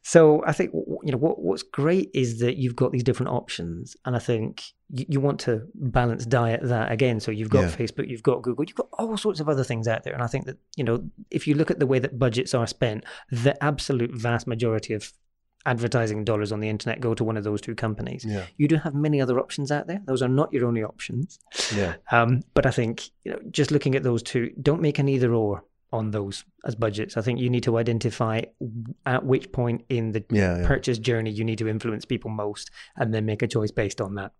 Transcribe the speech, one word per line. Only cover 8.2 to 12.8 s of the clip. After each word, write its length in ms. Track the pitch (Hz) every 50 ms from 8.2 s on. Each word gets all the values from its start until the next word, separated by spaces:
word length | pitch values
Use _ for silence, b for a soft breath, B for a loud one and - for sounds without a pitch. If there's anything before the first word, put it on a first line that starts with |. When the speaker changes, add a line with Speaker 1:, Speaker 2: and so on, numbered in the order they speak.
| -
Speaker 1:
got 180 | 139 131 -
Google, 240 | - 127 117 113 156
you've 100 | - -
got 140 | - - _ -
all 220 | - 226 226 220
sorts 220 | 202 - 214 185 151
of 80 | 151
other 160 | 151 151 135 127
things 240 | - 120 113 110
out 160 | 117 110 120 -
there. 100 | - -
And 100 | - 120
I 40 |
think 180 | 117 - 135 -
that, 120 | 131 - _ _ _ -
you 80 | - 135
know, 200 | 117 117 127 - - - - - _
if 180 | - - -
you 60 | 151 147
look 160 | 147 160 -
at 80 | 175 165
the 80 | 147
way 120 | 127 135 127
that 200 | 120 131 - 117
budgets 340 | 131 127 110 123 127 - -
are 140 | 123 117
spent, 380 | - - _